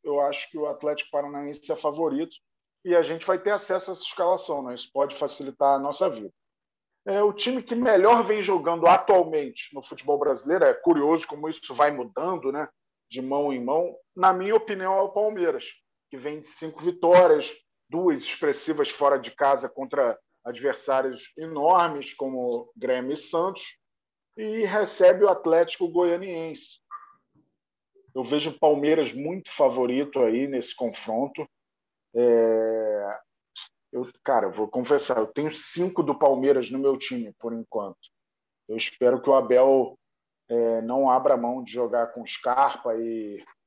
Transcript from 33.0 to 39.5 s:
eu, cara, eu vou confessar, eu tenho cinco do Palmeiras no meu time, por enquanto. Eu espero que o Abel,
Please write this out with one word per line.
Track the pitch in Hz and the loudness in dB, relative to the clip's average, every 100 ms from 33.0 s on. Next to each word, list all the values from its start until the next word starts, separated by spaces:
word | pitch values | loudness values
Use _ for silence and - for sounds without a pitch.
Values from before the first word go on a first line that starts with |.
| 101 107 _ _ _ - - _ _ | -6 -10 _ _ _ -20 -20 _ _
eu, | 123 123 - | -10 -10 -8
cara, | - 123 98 | 0 0 0
eu | |
vou | 92 107 | -2 -6
confessar, | 127 120 143 143 123 | -4 0 0 2 -2
eu | 107 | -2
tenho | - 151 | -2 -6
cinco | 156 - - 180 180 | -6 -10 -4 -4 -2
do | 147 139 | -2 2
Palmeiras | 147 131 135 139 113 | 2 4 2 2 0
no | 135 | -2
meu | 139 135 | -2 -2
time, | - 127 110 - | -4 -8 -10 -10
por | 117 | -10
enquanto. | 117 113 110 98 - - _ _ _ _ _ - | -10 -8 -8 -8 -12 -20 _ _ _ _ _ -10
Eu | 110 | -8
espero | - - 123 127 | -8 0 2 2
que | 139 | 4
o | 135 | 2
Abel, | 120 | 4